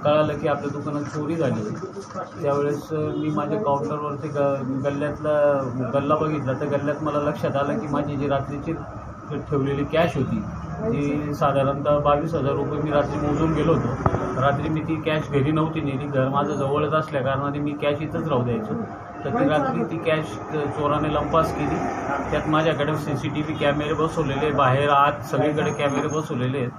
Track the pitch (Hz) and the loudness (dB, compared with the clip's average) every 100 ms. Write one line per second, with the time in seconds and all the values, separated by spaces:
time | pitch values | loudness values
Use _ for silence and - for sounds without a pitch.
0 | 151 151 151 143 156 143 143 143 147 147 | 4 4 4 0 0 0 -2 -4 -4 -4
1 | 139 151 147 165 139 110 107 - 185 202 | -4 -4 -4 0 0 0 -4 -6 -8 -10
2 | 190 185 180 - 143 143 143 147 - 156 | -12 -10 -10 -4 -2 0 0 -2 -4 -4
3 | 151 147 151 151 147 160 147 139 147 151 | -2 -2 -2 -2 -2 -2 0 0 0 -4
4 | 147 143 151 143 143 139 131 135 139 139 | -4 -6 -4 0 0 0 -2 -2 -2 0
5 | 147 143 151 151 147 139 131 123 123 139 | -2 -2 0 4 4 4 0 -2 0 0
6 | 139 151 156 151 127 131 143 139 143 147 | 2 2 2 0 -2 -2 0 0 0 -2
7 | 156 147 147 156 156 135 143 147 147 143 | 0 0 0 0 0 0 0 -2 -2 -2
8 | 143 139 143 139 135 143 160 160 - - | -2 -2 0 0 -2 -6 -4 -4 -6 -10
9 | - - - 143 - 147 135 139 143 160 | -12 -14 -8 -8 0 0 2 0 0 2
10 | 170 143 117 113 - - - - 214 135 | 2 2 0 0 -4 -8 -8 -4 -2 0
11 | 143 147 151 147 147 139 135 143 143 147 | 0 0 -2 0 2 4 2 2 2 4
12 | 143 147 160 160 135 139 135 147 151 147 | 4 4 2 0 0 0 -2 -2 0 2
13 | 139 147 147 143 160 151 151 143 120 - | 2 0 0 2 2 4 4 4 2 0
14 | - - - 127 135 143 151 156 151 160 | 0 0 -2 2 2 2 0 -2 -2 -2
15 | 156 156 147 143 135 156 156 160 143 131 | 0 -2 0 2 2 2 2 0 -2 -4
16 | - 135 131 139 143 147 135 143 151 156 | -2 0 2 2 0 0 0 2 2 0
17 | 156 147 127 135 143 147 147 147 147 147 | 0 -2 0 0 -2 -2 -4 0 0 0
18 | 156 170 160 131 120 113 107 117 101 - | -2 -4 0 0 2 -2 -2 -4 -6 -10
19 | - - - 233 285 190 220 - 226 160 | -12 -8 -4 0 2 2 2 0 -2 -2
20 | 160 156 151 - - 156 139 151 143 147 | 0 0 0 -6 -6 -4 -2 0 0 2
21 | 151 151 147 165 160 - 147 - - - | 2 0 2 2 2 0 -2 0 -2 -4
22 | - 139 135 147 156 156 160 147 143 156 | -4 -4 -2 -2 2 2 4 2 0 0
23 | 151 131 151 151 151 151 147 143 151 156 | -2 -2 -2 -4 -4 0 2 2 0 0
24 | 160 165 139 135 151 139 131 131 147 143 | 0 0 0 0 0 4 4 4 4 6
25 | 143 147 - 135 147 151 147 - 147 127 | 4 2 -2 0 2 2 0 0 0 0
26 | 151 151 156 139 127 135 120 | 0 -2 -2 -2 -2 -2 -4